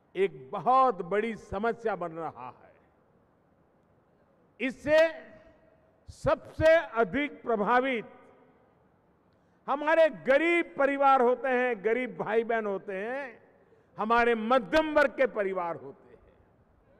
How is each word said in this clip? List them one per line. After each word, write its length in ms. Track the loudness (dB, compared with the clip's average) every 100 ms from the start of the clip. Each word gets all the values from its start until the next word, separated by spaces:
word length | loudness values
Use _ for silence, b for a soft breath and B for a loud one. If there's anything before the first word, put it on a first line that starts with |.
| _ -2
एक 340 | -2 -4 -12
बहुत 520 | -4 2 4 4 0
बड़ी 340 | -4 -4 -4 -6
समस्या 600 | -8 -4 -4 -4 -4 -6
बन 160 | -8
रहा 360 | -10 -12 -12 -16
है। 240 | -18 -20 _ _ _ _ _ _ _ _ _ _ _ _ _ _ _ _ _ _ -8
इससे 680 | -8 -6 2 4 4 0 -18 -20 _ _ _ _ _ _ -20
सबसे 640 | -6 -2 -2 -4 0 4 4
अधिक 680 | 2 -2 -2 -2 -4 -6
प्रभावित 640 | -4 -2 0 0 0 -4 -8 -18 -20 _ _ _ _ _ _ _ _ _ _ _ _ _ -6
हमारे 420 | -2 2 4 4
गरीब 680 | 2 2 2 4 0 -2 0
परिवार 420 | 0 2 4 4
होते 280 | 4 0 -2
हैं, 360 | 0 -2 -2
गरीब 340 | -2 -2 -4 -8
भाई 260 | -4 -2
बहन 220 | -2 -2 -4
होते 260 | -6 -8
हैं, 500 | -10 -8 -10 -12 -16 _ _ _ _ _ -6
हमारे 360 | 0 2 2
मध्यम 600 | 2 2 0 2 0 2
वर्ग 160 | 2 2
के 160 | 2 -2
परिवार 500 | -2 -4 -4 -6 -8
होते 360 | -12 -20 _
हैं। 0 | -20 _ _ _ _ _ _ _